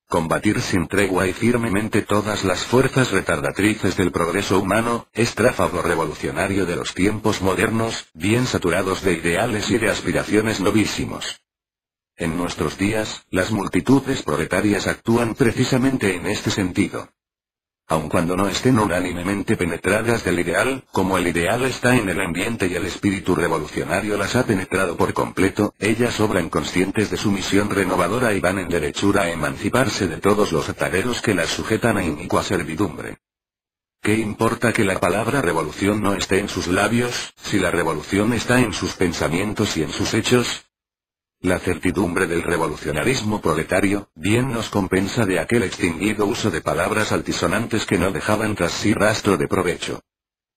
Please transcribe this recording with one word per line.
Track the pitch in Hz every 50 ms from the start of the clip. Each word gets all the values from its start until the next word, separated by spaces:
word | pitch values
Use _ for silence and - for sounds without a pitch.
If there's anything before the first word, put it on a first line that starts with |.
| _ -
Combatir | - 87 82 78 80 76 - 104 104 -
sin | 120 - - 92 82 -
tregua | - 92 101 95 92 90 95
y | 92
firmemente | 90 - 110 117 120 120 117 113 92 101 110 110 - 107
todas | 98 - 101 104 101 107 104 101 -
las | 95 90 - -
fuerzas | - - 127 131 135 - 139 127 -
retardatrices | 98 92 82 - 85 76 69 71 71 - 95 107 107 - - 98 85
del | - 95 90
progreso | - 82 85 82 85 98 101 - 101 92
humano, | 104 90 98 110 117 120 117 113 - _ -
estrafago | - - - - - 104 123 - - 92 80 85 87
revolucionario | 82 85 85 80 80 76 73 - - 73 67 73 90 101 98 98 95
de | 85 87
los | 67 64 - -
tiempos | - 90 101 107 107 - 110 98 -
modernos, | 92 95 92 90 98 98 110 113 113 113 113 - - _ -
bien | 80 80 101 110 120 127
saturados | 123 - 92 - 90 82 92 98 95 92 - -
de | 95 87
ideales | 80 78 85 85 87 110 123 110 104 98 101
y | 98 92
de | 110 104
aspiraciones | 90 - - - 78 73 67 - - 104 107 110 104 -
novísimos. | 92 101 101 110 101 - - - - - - - - - - - _ _ _ _ _ _ _ _ _ _ _ _ _ _ _ -
En | 85 82 80
nuestros | 87 87 85 - - 87 76 - -
días, | 95 101 110 110 107 107 - - - -
las | - 90 92 98
multitudes | 110 104 95 90 - 92 - - 127 139 - - 131 -
proletarias | - - 73 71 78 76 - 92 101 104 101 92 -
actúan | 92 80 - - - 113 117 120 113 104
precisamente | - 135 117 104 120 127 - - 123 123 135 131 123 - 101 92
en | 87 80 87
este | 107 104 - 113
sentido. | 101 - 98 90 87 - 95 - - - - - _ _ _ _ _ _ _ _ _ _ _ _ _ _ _ -
Aun | 80 80 76 78
cuando | - 92 85 82 90
no | 90 98 98
estén | 90 - - 127 131 110
unánimemente | 107 - 87 90 90 90 85 87 90 92 101 98 92 - 110 -
penetradas | 90 82 85 82 - 92 98 110 110 113 117 110 -
del | - 90 87
ideal, | 85 85 82 95 110 123 135 131 - _
como | - - 95 92 92 90
el | 87 85
ideal | 80 85 85 87 110 123 127
está | 131 123 - - 123 123
en | 123 107 98
el | 85 87
ambiente | 98 92 80 87 95 110 117 113 101
y | 90 90
el | 87 87
espíritu | 90 - - - 101 95 98 82 95 90
revolucionario | 78 82 85 82 80 76 73 - - - - 82 95 101 104 104 101
las | 101 95 -
ha | 123 127
penetrado | - 110 92 92 - - 95 95 87 82 -
por | 95 - -
completo, | - 64 58 - - 90 98 - - 104 104 - -
ellas | - 104 113 110 123 117 - -
obran | 107 107 104 92 85 80
conscientes | - 85 73 - - 87 92 95 - - 104 95
de | 92 87
su | - 110
misión | 98 98 - - - 98 101 107
renovadora | 101 98 98 90 95 90 87 85 101 123 127 113 104
y | 95
van | - 87 92 98
en | 90 80
derechura | 85 85 76 71 69 - - 98 98 98 98
a | 85
emanciparse | 85 82 73 69 69 - - 101 - 120 131 107 - - 104 87
de | 76 76
todos | - 98 104 104 101 -
los | 85 76 69 -
ataderos | 85 - 76 69 76 92 98 123 120 -
que | - - 101
las | 87 82 82
sujetan | - - 80 - 110 110 - 120 110 101
a | 92
inicua | 82 76 - 87 - - 90
servidumbre. | 82 - 107 87 87 76 80 85 104 87 67 58 58 55 53 - _ _ _ _ _ _ _ _ _ _ _ _ _ _ _ _
¿Qué | - 104 107
importa | 110 110 104 107 - 113 113 117 - - 117 104
que | - 107
la | 95 95 92
palabra | - 90 87 101 117 113 120 139 127
revolución | 87 85 82 78 76 78 - 98 98 104 107
no | 104 98 101
esté | 92 - - 98 92
en | 98 98
sus | - 95 82
labios, | 87 90 98 101 110 117 117 123 123 123 - - - - _
si | - - - 101
la | 90 85
revolución | 82 87 85 82 80 76 73 - - 95 104 113 123
está | 110 - - 123 123
en | 123 110 87
sus | - 92 85 -
pensamientos | - 95 87 80 - 82 73 76 87 101 107 101 - 107 98 - -
y | 76
en | 76
sus | - - 101 - -
hechos? | 113 107 - 123 123 117 - - - - _ _ _ _ _ _ _ _ _ _ _ _ _ _ _ -
La | 90 90 87
certidumbre | - 95 87 80 - 92 85 85 85 87 87 95 95
del | 85 85 85
revolucionarismo | 80 - 85 82 80 78 76 73 - 78 73 76 73 78 - - 107 107 107 101
proletario, | - 92 78 78 80 - 87 95 98 98 101 101 - _ _
bien | - 78 95 107 117 127 135
nos | 120 117 104 -
compensa | - 104 95 87 - 92 98 98 - 123 113 92
de | 92 85
aquel | 78 - 117 120
extinguido | - - - - 98 90 82 80 92 107 110 101 104
uso | 101 - - - 107
de | 85 78
palabras | - 78 73 78 90 101 107 107 107 -
altisonantes | 107 87 78 - 78 - - 85 87 104 117 113 - 107 -
que | - 110 92
no | 87 95
dejaban | 92 76 - - 107 107 110 107 107
tras | - 87 82
sí | - - - 107 104
rastro | - 101 104 110 - - 104 95 80
de | 71 71
provecho. | - 92 87 87 80 69 - - - - - _ _ _ _ _ _ _ _ _ _